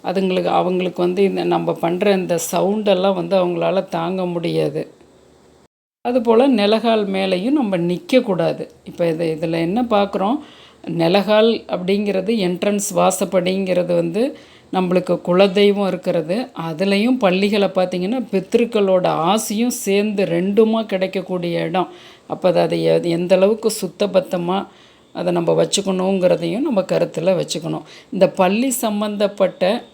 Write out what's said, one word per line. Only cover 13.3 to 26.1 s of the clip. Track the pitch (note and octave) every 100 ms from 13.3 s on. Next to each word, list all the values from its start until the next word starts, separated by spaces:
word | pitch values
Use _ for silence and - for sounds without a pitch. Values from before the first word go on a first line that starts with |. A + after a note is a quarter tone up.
| F#3+ F3+ F#3+ F#3 F3+ F3 E3+
வந்து | E3+ F#3 C4+ - - - _
நம்மளுக்கு | F#3 F#3 F3+ F3+ F3 -
குலதெய்வம் | F3 G3+ F#3 G3+ G3+ G3
இருக்கிறது. | F3+ F#3 E3+ D#3 G#3 B3+ - E3
அதுலேயும் | D#3 G3 G3 A#3 B3+
பள்ளிகளை | F#3+ F#3 G3+ G#3 F#3+
பார்த்தீங்கன்னா, | F#3+ F#3 F3+ F#3 B3+ G#3+
பித்திருக்களோட | F#3+ F3+ A#3 A#3 A3 G3 F#3 F3
ஆசியும் | D3+ E3 G#3+ - G#3 A#3+
சேர்ந்து | A#3+ - G3+ G#3 G3+ F3+
ரெண்டுமா | E3+ F#3+ G3+ A3 A3+ A3
கிடைக்கக்கூடிய | F#3+ F#3 F#3+ F3+ F3+ F3 E3+
இடம். | E3 F3+ F3 - - - -
அப்ப | - F#3
அது, | E3+
அதை | E3+ E3+
எ-, | E3 E3
எந்த | E3+ E3 F3+ F#3+
அளவுக்கு | G3 A3 A3 -
சுத்தபத்தமா | F#3 - G#3 F#3 F#3 F3+ F3 F#3+ - - - _ _
அதை | - F3+
நம்ம | F3 E3 D#3+
வச்சுக்கணுங்கிறதையும் | E3 G3 F#3+ F#3 F#3